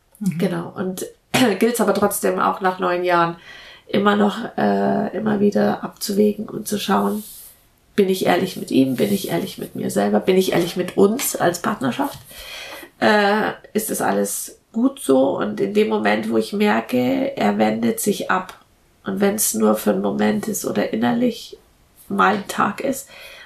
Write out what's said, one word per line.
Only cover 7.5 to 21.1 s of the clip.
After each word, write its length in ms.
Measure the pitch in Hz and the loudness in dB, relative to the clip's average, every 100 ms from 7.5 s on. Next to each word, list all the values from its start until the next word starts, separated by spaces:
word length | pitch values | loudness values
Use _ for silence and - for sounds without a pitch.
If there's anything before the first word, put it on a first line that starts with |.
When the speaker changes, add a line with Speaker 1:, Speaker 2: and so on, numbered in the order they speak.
| - _ _ _ - | -20 _ _ _ 0
Speaker 2:
bin 100 | 190 | 2
ich 200 | 185 175 | 2 2
ehrlich 280 | 175 185 - | 2 0 -6
mit 160 | - | 0
ihm, 240 | - 269 - | 2 4 2
bin 160 | 208 | 0
ich 180 | 202 - | 0 0
ehrlich 280 | 170 190 - | -4 -4 -10
mit 180 | 208 - | -12 -6
mir 160 | - | -4
selber, 300 | 208 202 - | 0 2 2
bin 160 | - 185 | 4 4
ich 160 | 185 | 4
ehrlich 240 | 170 170 185 | 0 0 -2
mit 180 | 175 - | -4 4
uns 400 | 202 233 - - | 4 4 -4 0
als 260 | 170 175 | 0 0
Partnerschaft, 560 | 220 214 254 - 277 - - - - - - - - _ | -4 -2 -4 -2 -4 -6 -18 -18 -16 -16 -16 -16 -18 _
äh, 500 | 226 208 202 214 - - - | 2 4 4 2 0 -6 -4
ist 160 | 214 208 | -4 -2
das 120 | 202 | -2
alles 580 | - 202 202 - - - _ | 0 0 -2 -4 -10 -16 _
gut 280 | 226 262 - | 0 0 0
so? 380 | - 262 277 269 | 4 4 4 2
Und 220 | 208 214 | -4 -2
in 140 | 196 | 0
dem 160 | 202 214 | 2 2
Moment, 400 | 214 208 214 220 | 2 2 0 2
wo 80 | 226 | 0
ich 160 | 220 | 0
merke, 840 | 202 208 220 - 247 247 269 277 - | 0 2 2 0 0 0 0 -2 0
er 220 | 104 104 | 0 2
wendet 420 | 110 110 117 - | 0 2 0 0
sich 300 | - 190 - | 0 -2 0
ab, 240 | 190 - - _ _ _ _ - | -2 -2 -16 _ _ _ _ -8
und 160 | 190 | 0
wenn's 320 | 202 214 - | 0 2 -2
nur 220 | 220 - 214 | 2 2 2
für 160 | - | 2
einen 100 | 190 | 0
Moment 460 | 202 208 208 214 202 | 0 0 0 0 -2
ist 180 | 202 - | -4 -2
oder 280 | 214 - | -2 -2
innerlich 640 | 220 240 | 0 0